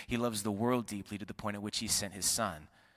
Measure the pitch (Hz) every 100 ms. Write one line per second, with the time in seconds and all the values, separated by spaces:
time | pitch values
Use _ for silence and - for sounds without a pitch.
0 | - 117 120 107 107 98 120 123 107 101
1 | 95 104 98 - 107 101 101 - 110 -
2 | 101 95 87 - 107 78 80 - -